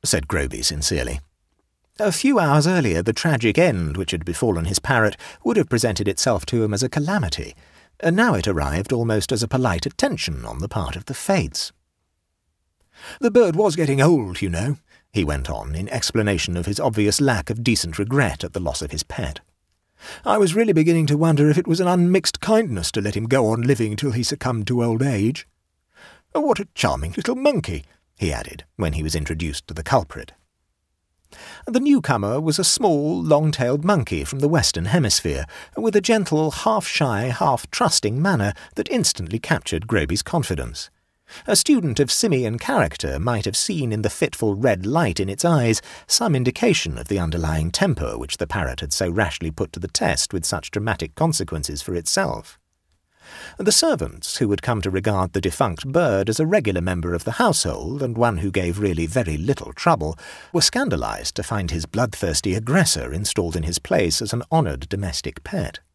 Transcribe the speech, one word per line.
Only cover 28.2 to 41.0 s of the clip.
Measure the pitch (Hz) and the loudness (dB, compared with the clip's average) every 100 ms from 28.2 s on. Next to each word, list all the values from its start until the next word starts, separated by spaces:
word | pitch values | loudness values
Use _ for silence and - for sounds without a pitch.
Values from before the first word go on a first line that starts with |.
| 90 | -4
added, | 67 - - - - | -4 -8 -16 -18 -4
when | 85 | -2
he | 76 | 0
was | 78 80 | -2 -4
introduced | 73 78 80 71 - | -4 -4 -4 -6 -10
to | 80 | -10
the | |
culprit. | 73 131 90 - - _ _ _ _ _ _ _ _ _ _ - - - - | 0 0 0 -14 -18 _ _ _ _ _ _ _ _ _ _ -20 -20 -16 -2
The | 240 | 0
newcomer | 285 277 156 120 101 127 | 4 4 4 0 0 0
was | 160 147 | 0 0
a | |
small, | 185 - 202 151 151 180 | 0 2 2 2 2 -2
long-tailed | 160 147 156 147 123 147 | 4 4 4 0 0 0
monkey | 165 196 107 85 | 2 2 2 -2
from | 71 139 | -4 0
the | 143 | 2
Western | 160 - - 87 | 2 2 -2 0
Hemisphere, | 165 117 - 85 67 71 - - - | 2 2 0 0 -2 -6 -12 -14 -4
with | 226 202 | 0 2
a | |
gentle, | 185 226 185 156 156 | 2 2 2 2 0
half-shy, | - - 214 - - 139 104 123 | 0 0 0 0 0 0 0 -2
half-trusting | 120 175 123 - - 226 - 104 120 | 0 2 0 -2 -2 0 2 0 0
manner | 185 156 98 - - - | 2 2 0 -2 -10 -6
that | - | -2
instantly | 254 - - 85 110 | 0 0 -2 -4 -6
captured | - 160 - 80 113 | -2 -2 -2 -4 0
Groby's | 107 73 90 | 0 0 -2
confidence. | - 170 123 80 60 - - _ | -2 -2 -2 -4 -6 -10 -14 _